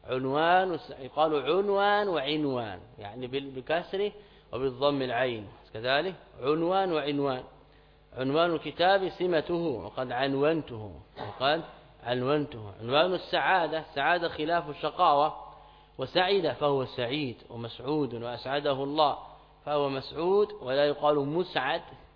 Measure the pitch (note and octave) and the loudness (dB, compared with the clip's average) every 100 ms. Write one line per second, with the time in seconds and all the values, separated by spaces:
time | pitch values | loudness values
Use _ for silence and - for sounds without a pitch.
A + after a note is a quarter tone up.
0 | - C3 C3 C#3+ E3 F3+ F#3+ E3 - C3 | -4 -2 0 2 4 4 4 -2 -8 -14
1 | B2+ C#3+ D#3 D3+ C3+ F3 G3+ G3 G3+ G#3 | -8 2 2 2 2 2 2 2 4 2
2 | G#3 E3 C3+ D#3 C#3+ B2+ A2+ F2+ - - | 2 0 0 -2 0 -2 -4 -10 -14 -16
3 | G2+ A2+ B2+ C3+ C#3 C3 B2 D#3+ F3 F#3+ | -14 -10 -6 -6 -6 -12 -2 -2 -2 -4
4 | G3+ - - - - A#2+ C3+ B2 C#3+ C#3+ | -4 -4 -20 -20 -10 -4 -2 0 0 2
5 | B2+ A#2 B2+ A2+ G2 - - A2 A#2+ C#3 | 0 0 0 -2 -10 -18 -16 -6 0 0
6 | F3 E3+ - - C3 D#3+ E3 F#3+ F#3+ D#3 | 0 -8 -18 -6 0 2 2 2 2 0
7 | C#3+ C#3+ C#3 B2+ - - - - _ - | 0 0 0 -2 -8 -20 -20 -20 _ -20
8 | _ - C3 D3 F3 D#3+ D3+ - F3 G3 | _ -6 0 2 2 0 -4 2 4 4
9 | F#3 - F3+ E3 D3+ F3 E3+ A2+ F#2 A#2 | 2 -2 0 0 0 -2 0 -2 -6 -8
10 | B2+ A#2+ C#3 C3+ D3 E3 C#3 A#2 G#2 F2 | -6 -2 0 2 2 2 -4 -10 -12 -14
11 | - - A2 - C3 D#3+ D#3 - - - | -18 -12 -12 -2 0 0 -4 -18 -20 -14
12 | A#2+ B2 B2+ D3+ C#3 A#2 G#2 G2+ A2+ C#3 | -4 -2 2 0 0 -8 -14 -12 0 2
13 | F3+ F3+ - F3 C#3+ F#3 D#3+ D#3 D3+ - | 2 0 -2 -2 2 2 2 -4 -6 -2
14 | C#3+ F3 E3 - D3+ E3+ D3+ C#3+ D#3+ - | 2 2 0 -4 -2 -2 -2 -6 -6 2
15 | F3 C#3+ D3+ - - - - - - - | 4 6 4 0 -16 -20 -20 -20 -20 -10
16 | C3 E3+ F#3 G3+ D#3+ B2 D3 C#3 B2 - | -2 0 2 2 0 0 2 2 0 -2
17 | A#2+ D3 C#3 A2+ - A#2 A#2 - B2+ D3+ | -4 -2 -4 -8 -14 -12 -10 -10 -4 -2
18 | C3+ A#2 A#2 A#2 B2+ C#3+ D3 C3+ C#3 D3 | -2 -4 -8 -8 -4 0 0 0 0 4
19 | D3 - - - - - - D3 C#3 C3+ | 4 2 -10 -20 -20 -16 -4 0 0 -2
20 | - C3+ E3+ G3 G#3 - B2+ C3+ D3 C#3+ | -6 -4 2 4 2 -2 -2 2 2 2
21 | D3 D3 C#3 D#3+ F3+ D#3 C3 E3+ - - | 2 2 2 -2 -2 -2 -2 -4 -6 -20
22 | - | -20